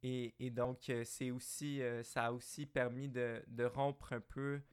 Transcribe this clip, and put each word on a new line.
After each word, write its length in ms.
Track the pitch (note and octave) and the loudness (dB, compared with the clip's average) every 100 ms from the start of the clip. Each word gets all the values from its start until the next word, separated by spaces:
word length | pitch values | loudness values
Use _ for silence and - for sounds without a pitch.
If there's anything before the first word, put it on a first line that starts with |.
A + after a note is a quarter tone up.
Et, 320 | B2+ B2+ A#2+ - | -2 0 -2 -4
et 120 | B2+ | -4
donc, 380 | A#2+ B2 B2+ - | 0 0 0 0
euh, 140 | A#2+ | 0
c'est 280 | A#2 - B2+ | 0 -2 -2
aussi, 500 | B2 - - D3 C#3 | -2 -4 -4 -2 0
euh, 220 | B2 A#2+ | 0 0
ça 240 | A#2 - A#2+ | -2 0 2
a 40 | |
aussi 360 | A#2+ - - C#3+ | 0 -4 -8 -2
permis 420 | C#3+ B2 B2 C#3 | 2 2 2 -2
de, 340 | B2 A#2+ A2+ - | 2 2 0 -6
de 160 | A#2 | 2
rompre 500 | A#2+ B2 C#3 C#3 - | 2 4 2 2 -4
un 60 | B2 | -4
peu 420 | - - C#3 C#3+ C#3 | -4 -2 0 0 -4